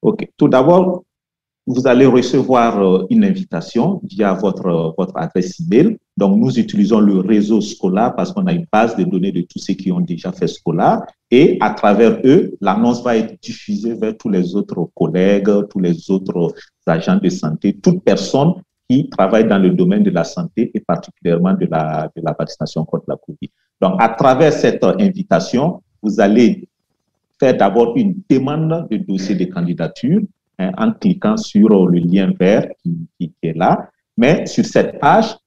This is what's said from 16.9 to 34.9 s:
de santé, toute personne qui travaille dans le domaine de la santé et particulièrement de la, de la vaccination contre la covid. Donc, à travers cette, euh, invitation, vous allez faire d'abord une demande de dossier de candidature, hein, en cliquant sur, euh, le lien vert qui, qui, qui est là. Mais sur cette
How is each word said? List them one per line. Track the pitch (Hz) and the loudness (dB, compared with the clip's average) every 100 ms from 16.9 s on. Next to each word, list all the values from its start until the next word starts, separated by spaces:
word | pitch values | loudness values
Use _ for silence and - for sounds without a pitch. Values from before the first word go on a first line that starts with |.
| 82 90 95 | -2 0 0
de | - | 0
santé, | - - 78 101 | -2 -6 -4 -4
toute | - - 175 | 0 0 0
personne | - - - 135 147 180 - _ _ | 0 0 0 0 0 0 -8 _ _
qui | 131 127 | -2 -2
travaille | - - 110 110 | -2 2 2 2
dans | 101 | 2
le | 92 | 2
domaine | 87 90 101 | 2 2 2
de | 101 | 2
la | 87 | 0
santé | 82 - 82 - 120 | -4 -6 -8 -4 -4
et | 107 | -4
particulièrement | - 87 - - 90 85 90 | -4 -6 -6 -8 -2 0 0
de | 98 87 | 0 -2
la, | 82 78 78 78 | -2 -2 -4 -6
de | - | -8
la | 80 76 | -8 -6
vaccination | 82 - - - | -8 -8 -8 -6
contre | 80 - - | -6 -6 -6
la | - | -10
covid. | - - - _ _ _ | -10 -16 -16 _ _ _
Donc, | 92 95 | -2 2
à | 113 | 0
travers | - 135 127 160 | 2 2 4 2
cette, | 147 123 101 | 2 0 0
euh, | 104 92 | 0 2
invitation, | 101 92 92 95 92 120 156 - _ _ | 0 0 -2 -2 0 -2 -2 -4 _ _
vous | 104 98 | -6 2
allez | 101 107 117 - - _ _ _ _ _ _ _ | 2 4 4 2 -10 _ _ _ _ _ _ _
faire | 135 123 | 0 2
d'abord | 98 101 117 233 | 2 2 0 2
une | 101 90 - | -2 -2 -2
demande | 135 131 151 160 165 165 | 0 0 -4 -2 -4 -4
de | 107 | -8
dossier | 92 95 92 | -6 -6 -4
de | 95 | -4
candidature, | 90 - 87 82 80 - 123 190 - _ _ _ | -4 -4 -6 -4 -6 -6 -2 0 -2 _ _ _
hein, | 190 - | -6 -2
en | 110 | -4
cliquant | - 101 87 104 110 | -2 -2 0 -2 -2
sur, | - 104 107 | -2 2 4
euh, | 104 90 | 4 4
le | 87 | 2
lien | 85 95 95 92 | 2 0 0 0
vert | 92 113 - - | 2 2 0 -8
qui, | 87 82 82 _ | -8 -8 -10 _
qui, | 82 | -12
qui | _ 82 | _ -8
est | 80 | -2
là. | 95 190 - _ _ - | 0 0 -4 _ _ 0
Mais | 123 160 - | 2 2 -2
sur | - | -4
cette | - - - | -2 0 -2